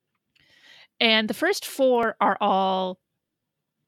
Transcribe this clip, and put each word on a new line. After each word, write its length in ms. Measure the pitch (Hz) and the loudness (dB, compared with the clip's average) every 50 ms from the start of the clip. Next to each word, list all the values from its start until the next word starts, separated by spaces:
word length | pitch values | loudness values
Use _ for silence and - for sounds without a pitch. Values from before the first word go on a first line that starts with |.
| _ _ _ _ _ _ _ _ _ _ _ _ _ - - - - _ _ - | _ _ _ _ _ _ _ _ _ _ _ _ _ -20 -20 -20 -20 _ _ 0
And 280 | 240 226 220 220 220 | 2 2 2 2 0
the 60 | 214 - | -2 -4
first 320 | - 311 359 403 - - | -2 -2 -2 -2 -2 -6
four 500 | - - - 262 262 247 233 233 220 - - | -8 -2 0 2 2 2 2 0 -2 -2 0
are 160 | 208 220 294 - | 0 0 0 0
all 600 | 214 202 190 190 190 190 190 185 185 185 185 _ _ _ _ _ _ _ _ _ _ _ _ _ _ _ _ _ _ | 0 0 0 0 0 0 -2 -2 -4 -6 -8 _ _ _ _ _ _ _ _ _ _ _ _ _ _ _ _ _ _